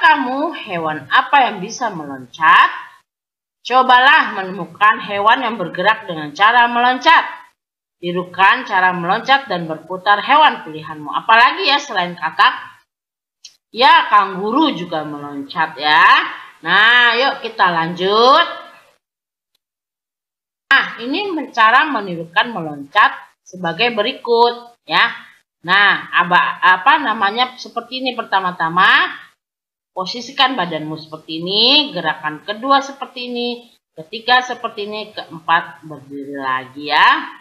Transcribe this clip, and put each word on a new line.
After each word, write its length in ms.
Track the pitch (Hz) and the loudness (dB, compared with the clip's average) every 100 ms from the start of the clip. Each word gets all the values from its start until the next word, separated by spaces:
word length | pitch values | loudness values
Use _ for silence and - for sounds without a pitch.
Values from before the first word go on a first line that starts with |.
kamu 480 | 339 294 247 262 320 285 - | 2 2 0 -4 -6 -8 -10
hewan 400 | 175 160 156 - | -6 -6 -6 -2
apa 400 | 247 269 285 233 | -2 2 2 2
yang 160 | 208 | -2
bisa 240 | 196 220 240 180 | -10 -8 -8 -8
meloncat? 720 | 143 135 123 - 160 196 320 - - - _ _ _ _ _ _ | -12 -14 -16 0 4 6 4 0 -16 -20 _ _ _ _ _ _
Cobalah 720 | - 254 254 247 262 302 254 208 | -2 2 4 6 6 4 2 -6
menemukan 640 | 190 190 165 - 208 226 | -8 -10 -12 0 2 2
hewan 480 | 190 202 202 269 240 | -2 -2 0 0 -2
yang 80 | 220 | -6
bergerak 520 | 165 175 190 214 - | -6 -2 0 0 -4
dengan 240 | 160 151 147 | -10 -10 0
cara 320 | 208 240 240 | 2 4 2
meloncat. 560 | 240 247 254 330 311 - - - _ _ _ _ _ | 2 0 2 4 4 2 -8 -20 _ _ _ _ _
Tirukan 640 | 175 180 175 - 190 247 254 | -8 -6 -6 2 2 2 -2
cara 240 | 196 185 | 0 0
meloncat 560 | 180 170 214 226 269 269 | 0 -2 -2 0 0 0
dan 160 | 180 165 | -6 -6
berputar 520 | 160 - 185 208 208 | -10 -10 -6 0 0
hewan 480 | 202 285 302 240 165 | 2 4 4 2 -8
pilihanmu. 400 | 156 156 156 147 | -14 -14 -14 -10
Apalagi 600 | - - 220 254 370 381 | -6 2 4 4 2 -2
ya 80 | 285 | -2
selain 400 | 285 208 175 175 | -2 -6 -6 -6
katak? 560 | 160 175 233 - - - _ _ _ _ _ _ - _ _ | -6 0 0 0 -10 -20 _ _ _ _ _ _ -20 _ _
Ya, 400 | 214 269 330 - | 2 4 4 4
kanguru 640 | 208 190 185 208 262 302 | 2 2 -2 -2 0 0
juga 320 | 170 175 160 | -2 -6 -6
meloncat 720 | 151 147 147 143 139 175 160 131 | -6 -10 -12 -12 -8 -4 -4 -2
ya. 320 | 147 156 196 285 370 - - _ | 2 6 6 4 2 -8 -18 _
Nah, 560 | 160 185 220 247 240 233 | -2 2 4 4 4 2
yuk 240 | 269 - | 0 -2
kita 240 | 226 - 190 | -6 0 0
lanjut. 800 | 165 165 175 185 214 240 302 330 - - - _ _ _ _ _ _ _ _ _ _ _ _ _ _ _ _ _ _ - | 0 -2 -2 0 4 6 6 2 -4 -16 -20 _ _ _ _ _ _ _ _ _ _ _ _ _ _ _ _ _ _ 0
Nah, 140 | 269 - - | 0 0 -8
ini 320 | 240 320 403 320 | -8 -6 -6 -6
men-, 160 | 247 | -4
cara 320 | - 220 254 | 2 4 4
menirukan 640 | 311 247 202 170 165 208 240 | 2 -2 -6 -10 -6 -4 -4
meloncat 640 | 185 156 147 143 208 240 - - _ | -6 -10 -12 -2 2 2 0 -18 _
sebagai 480 | _ 185 170 165 240 | _ -10 -6 -2 -2
berikut 880 | 220 220 269 - 233 240 240 - _ - | -2 -4 -6 -2 2 2 0 -12 _ -4
ya. 240 | 170 220 - - _ _ _ 160 | 0 0 -2 -18 _ _ _ 0
Nah, 400 | 190 202 175 - 156 | 2 4 2 0 -2
aba-, 480 | 180 175 143 - | 2 2 2 0
apa 320 | 175 185 269 311 | 2 4 4 2
namanya, 560 | 262 220 202 226 247 - | 0 -2 -2 -2 -4 -6
seperti 400 | 214 233 226 254 | -14 -12 -10 -8
ini. 160 | 262 233 | -8 -8
Pertama-tama, 720 | 208 196 180 175 165 175 202 277 359 - - _ _ _ _ _ _ | -2 -2 -2 -4 -2 2 4 4 0 -6 -20 _ _ _ _ _ _
posisikan 640 | - 185 240 233 269 262 254 | -10 -8 -10 -8 0 0 0
badanmu 400 | 175 156 156 156 | -4 -6 -8 -12
seperti 480 | - 156 - 160 | -14 -18 -12 -10
ini, 480 | 170 202 233 294 285 | -4 2 4 4 0
gerakan 560 | 175 160 151 151 151 - | -4 -4 -4 -6 -8 -10
kedua 320 | 214 262 277 | -6 0 0
seperti 480 | 269 269 247 254 247 | 0 -10 -14 -12 -10
ini, 400 | 240 240 240 - _ _ - | -6 -6 -8 -14 _ _ -20
ketiga 480 | - 226 226 254 247 | -16 -16 -10 -8 -8
seperti 400 | 240 226 214 208 | -10 -12 -12 -12
ini, 240 | 214 214 | -12 -14
keempat 720 | - - 160 160 170 175 - | -16 -18 -14 -6 -4 -6 -14
berdiri 560 | 160 143 135 143 139 143 | -20 -20 -18 -16 -14 -10
lagi 480 | 135 131 131 135 147 | -6 -6 -8 -14 -2
ya. 400 | 151 208 302 277 - | 2 4 2 -4 -16